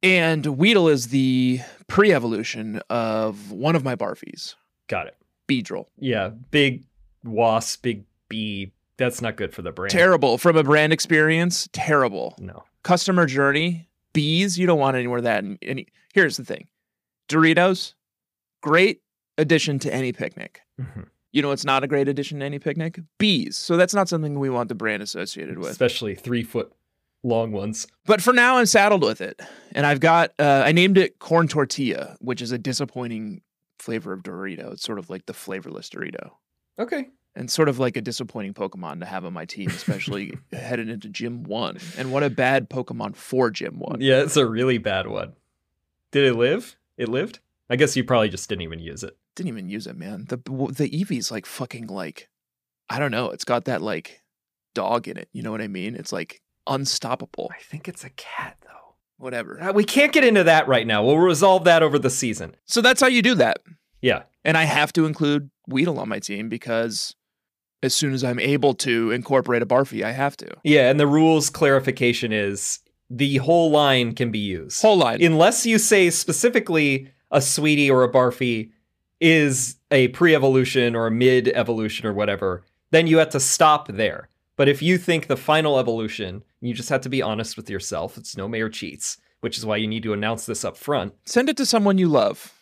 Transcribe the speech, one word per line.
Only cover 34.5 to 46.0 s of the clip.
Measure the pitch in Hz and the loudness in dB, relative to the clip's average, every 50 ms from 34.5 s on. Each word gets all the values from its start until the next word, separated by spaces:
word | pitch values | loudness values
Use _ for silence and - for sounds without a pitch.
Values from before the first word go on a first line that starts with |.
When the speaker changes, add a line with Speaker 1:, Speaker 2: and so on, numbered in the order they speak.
| 87 - - - | -12 -12 -14 -16
Speaker 1:
It's | - - | -14 -14
sort | - - 113 101 | -12 -10 -10 -12
of | 90 _ | -12 _
like | 95 95 _ | -16 -16 _
the | - | -16
flavorless | 113 - - - 98 95 - - - - - - | -18 -16 -14 -12 -12 -12 -12 -14 -16 -16 -18 -16
Dorito. | - - - - - - - - _ _ _ _ _ _ _ _ _ - | -14 -12 -12 -12 -12 -14 -16 -18 _ _ _ _ _ _ _ _ _ -10
Speaker 2:
Okay. | 220 240 359 294 262 - _ _ _ _ _ | -8 -8 -6 -8 -10 -12 _ _ _ _ _
Speaker 1:
And | - 127 120 | -14 -10 -8
sort | - - 156 147 | 0 0 0 0
of | 131 123 | 0 -2
like | 131 123 - | -2 -4 -4
a | 131 | -6
disappointing | 107 120 117 - 127 110 - 117 101 98 101 | -10 -8 -10 -10 -12 -12 -12 -12 -12 -12 -10
Pokemon | - 101 98 - 95 90 80 71 85 | -10 -10 -10 -10 -12 -14 -12 -12 -12
to | 87 | -14
have | 85 92 92 87 | -12 -12 -10 -10
on | 87 | -10
my | 90 85 80 | -12 -12 -14
team, | 87 - - 98 85 | -14 -14 -8 -8 -8
especially | 85 - - - - 95 - - 101 101 101 - - - _ | -8 -6 -6 -6 -6 -6 -6 -8 -8 -8 -10 -12 -14 -18 _
Speaker 2:
<laughs> | _ | _
Speaker 1:
headed | - - 123 117 123 120 113 110 | -16 -14 -10 -8 -8 -8 -6 -8
into | 117 107 104 107 | -12 -12 -14 -16
Gym | 98 - 117 117 120 120 117 | -12 -10 -10 -10 -10 -12 -12
one. | - 101 117 113 80 - - - - - | -10 -8 -6 -6 -8 -10 -12 -16 -16 -12
And | - 131 131 | -10 -8 -4
what | 127 139 151 | -2 0 -2
a | 139 | -2
bad | 113 - 127 127 135 135 - - | 0 0 0 2 2 0 -2 -4
Pokemon | - 131 123 - 123 117 107 104 - | -8 -10 -8 -8 -10 -10 -10 -10 -12
for | - - - - 127 127 117 | -14 -12 -6 -2 0 0 0
Gym | 104 - - - - - | -2 -4 -10 -10 -10 -12
one. | - - - 107 | -10 -10 -8 -2
Speaker 2:
Yeah, | 127 135 131 131 | 2 2 4 4
it's | 143 156 - | 2 2 2
a | 151 131 | 2 2
really | 113 110 113 123 131 127 113 | 2 0 0 0 0 0 0
bad | - 107 98 95 92 | -2 -2 -4 -4 -4
one. | 110 110 50 - - - _ _ _ _ _ _ _ _ _ _ _ _ _ | -6 -8 -8 -8 -10 -14 _ _ _ _ _ _ _ _ _ _ _ _ _